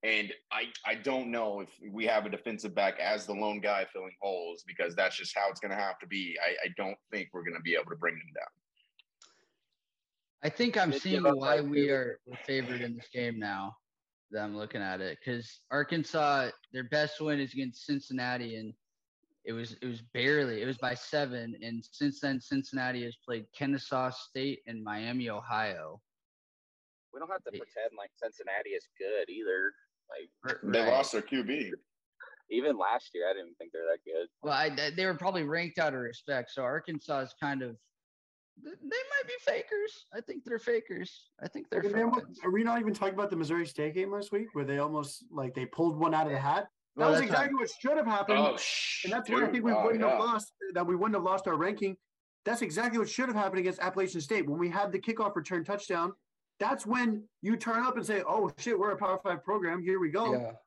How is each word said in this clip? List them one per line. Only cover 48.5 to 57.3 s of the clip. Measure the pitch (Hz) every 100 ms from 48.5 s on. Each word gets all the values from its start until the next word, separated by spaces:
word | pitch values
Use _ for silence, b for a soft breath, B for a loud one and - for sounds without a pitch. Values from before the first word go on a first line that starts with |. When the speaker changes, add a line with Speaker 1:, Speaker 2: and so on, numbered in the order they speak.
| 127
Speaker 1:
sh-, | - - - -
Speaker 4:
And | 180
that's | 226 -
why | 240
I |
Speaker 1:
dude. | -
Speaker 4:
think | 247
we | 226
Speaker 1:
Oh, | 214
Speaker 4:
wouldn't | 220 226
Speaker 1:
yeah. | 226
Speaker 4:
have | 247
lost, | - 214 214 _ 392
that | 180 175
we |
wouldn't | 180 208 202
have |
lost | 180 190 190
our | 156
ranking. | 175 208 196 190 _ _ _ _
That's | - 233
exactly | 202 160 240 226
what | 208
should | - 254
have | 214
happened | 196 185
against | 185 180
Appalachian | 180 185 185 170
State. | 143 214 147
When | 151
we | 175
had | 175 202
the | 190
kickoff | 214 220 208 202
return | 151 185
touchdown, | 165 202 - 175 170 - _ _ _ _
that's | 202 269 208
when | 247 240 214 -